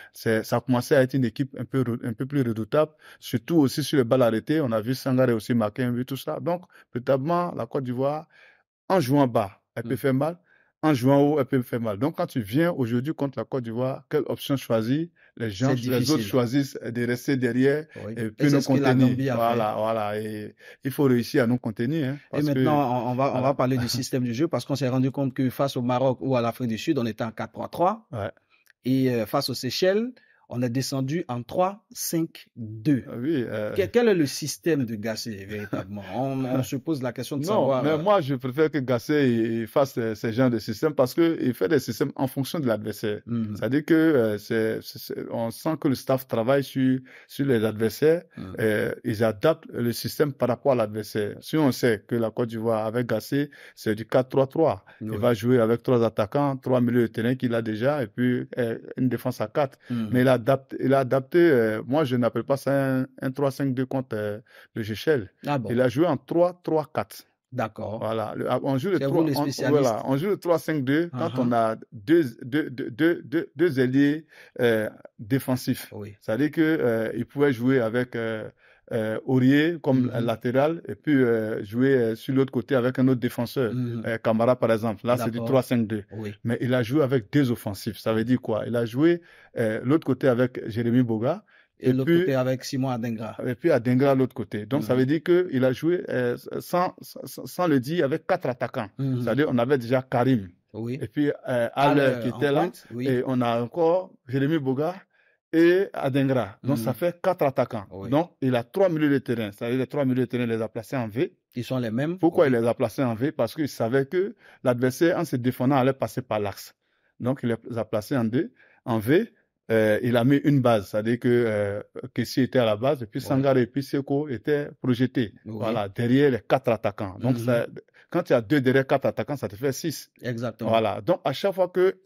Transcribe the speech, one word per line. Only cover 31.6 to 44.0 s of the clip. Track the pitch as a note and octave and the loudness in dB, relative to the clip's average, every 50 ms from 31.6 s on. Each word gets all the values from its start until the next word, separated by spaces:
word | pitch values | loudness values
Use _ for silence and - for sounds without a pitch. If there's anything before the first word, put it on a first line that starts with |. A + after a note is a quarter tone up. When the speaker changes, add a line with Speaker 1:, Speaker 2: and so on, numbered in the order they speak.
| F3+ F#3+ G3+ G#3 _ _ - | 0 0 -2 -6 _ _ -14
Speaker 2:
cinq | - - - - E3 E3 E3 - - - _ _ | -10 -8 -4 -2 -2 -2 -4 -6 -12 -20 _ _
deux. | A#2+ A#2 G#2+ A2 A2 G#2+ D#3 C#3+ A#2 - - | -12 -12 -12 -10 -4 0 0 0 0 -2 -6
Speaker 1:
Ah | - A#2 | -10 -6
oui, | A#2+ D#3 E3+ C3+ A2+ - | -4 -2 -2 -2 -2 -2
euh. | G#2+ G#2+ G#2+ G#2+ A2 | -4 -4 -4 -4 -2
Speaker 2:
Que-, | - F#3 | -2 -2
quel | F3+ - A#3+ A#3+ A3+ | 0 2 2 4 4
est | G3+ | 4
le | F3 D3 | 4 2
système | C3+ - - E3 C3+ - - - F3 D#3 C#3+ B2+ | 0 -2 -4 -8 -8 -8 -4 -2 0 0 0 0
de | G#2+ A#2 | -2 -4
Gasset, | G2+ G#2 A#2 A2 G#2+ - A#2 G#2+ F#2+ G2 | -6 -6 -6 -6 -6 -8 -10 -10 -10 -10
véritablement ? | G2 G#2 G#2 G#2 G#2 - - F#2 F#2+ G#2 G2+ G2 F#2+ F#2 | -10 -10 -8 -8 -6 -6 -8 -8 -8 -10 -10 -10 -8 -6
On, | A#2 C3+ C3+ C3+ C3+ C3 | -4 -4 -2 -2 -2 -2
on | B2+ B2+ C3 B2 | -2 -2 -2 -2
Speaker 1:
<laughs> | - | -2
Speaker 2:
se | D3 | -6
pose | B2+ - E3 D#3+ C3+ B2+ | -6 -4 -4 -4 -4 -4
la | B2 A2+ | -6 -6
question | - A#2+ - D#3 C#3+ | -8 -8 -8 -6 -6
de | D3 | -4
Speaker 1:
Non, | F3+ | -2
Speaker 2:
savoir, | G#3+ G3+ C#3+ C3+ C3+ B2+ C#3+ | 0 2 2 2 2 2 2
Speaker 1:
mais | D3 | 0
Speaker 2:
euh. | D#3 D3+ | 0 0
Speaker 1:
moi, | D#3+ G3+ G#3 G3 | 2 2 2 2
je | D3 C3 C#3+ | 2 0 -2
préfère | B2+ C3 C3 B2 D3+ D#3 D#3 | -2 -4 -2 0 2 2 2
que | C#3+ D3+ | 2 0
Gasset, | C3 A#2 B2+ A#2 - - D3+ D3 C#3+ B2+ | 0 0 0 0 0 0 2 4 4 4
il, | A#2+ A2+ A2+ A#2 A#2 A#2 | 4 2 2 0 0 -2
il | A2+ A2 | -4 0
fasse, | - D#3 C#3 C3 - C3 | 2 2 2 2 0 -2
euh, | A2+ A2+ A2 | -4 -4 -4
ce | G#2+ - A#2+ | -4 -4 -2
genre | G#2+ B2 C3 B2+ | 0 2 2 2
de | A#2+ A2 | 2 0
système | - - A2 - D#3 D#3 C#3+ | -2 -4 -4 -2 -2 0 2
parce | - C3 B2+ - | 2 2 2 2
que | - E3+ E3 D#3+ - | 2 2 2 2 0
il | - B2+ A#2 | 0 -2 0
fait | - F#3+ F3+ | 0 0 2
des | E3 C#3 | 2 2
systèmes | - - A#2 - D#3+ C#3 - | 2 0 -2 -2 -2 -4 -2
en | - C#3+ | -4 -4
fonction | B2+ - C#3+ C3 - - F3 | -4 -2 -4 -4 -4 -4 -2
de | C#3+ | 0
l'adversaire. | A#2+ G#2+ G#2+ G#2+ G#2+ G#2 - - G#2+ G#2 G#2 - - | 0 0 -2 -2 -6 -8 -6 -4 -4 -4 -6 -6 -6
Speaker 2:
Mhm. | A#2+ A#2 A2 G#2 G#2 G2 | -4 -4 -4 -4 -4 -4
Speaker 1:
C'est-à-dire | G#2+ A2+ C3 D3+ D3+ | -2 0 0 0 2
que, | - E3 | 4 4
euh, | D#3+ | 4